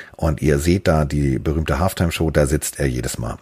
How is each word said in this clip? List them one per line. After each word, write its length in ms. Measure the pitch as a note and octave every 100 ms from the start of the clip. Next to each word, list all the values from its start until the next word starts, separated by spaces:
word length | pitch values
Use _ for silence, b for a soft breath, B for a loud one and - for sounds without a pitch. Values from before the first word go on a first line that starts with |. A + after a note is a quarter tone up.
| B B
Und 260 | D#2+ D2+
ihr 160 | C#2 C#2+
seht 280 | D#2 F#2 -
da 180 | D#2
die 340 | D2+ D2 C#2+ B1
berühmte 400 | D#2+ D2+ D#2 C#2+
Halftime-Show, 500 | F#2 - E2+ - D#2+
da 160 | D2 D2
sitzt 320 | D2+ - -
er 80 | C#2+
jedes 320 | B1 A#1+ -
Mal. 200 | A1+ -